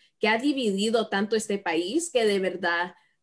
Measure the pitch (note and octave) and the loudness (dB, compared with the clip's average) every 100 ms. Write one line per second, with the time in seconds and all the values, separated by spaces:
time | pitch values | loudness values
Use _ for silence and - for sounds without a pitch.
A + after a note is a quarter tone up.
0 | _ _ G#3+ A3+ C#4+ C#4 A3+ G3 G#3+ A3+ | _ _ 0 2 0 0 0 0 2 2
1 | G#3+ G3 G#3 A3 - G3 F3+ D#3+ F3 C#4+ | 0 -2 0 -2 -2 -4 -2 -2 0 -2
2 | E4 A#3+ A3 G3 F#3 F3+ F3 E3+ F3+ - | 0 2 2 2 0 -2 -2 -2 -4 -8
3 | _ _ | _ _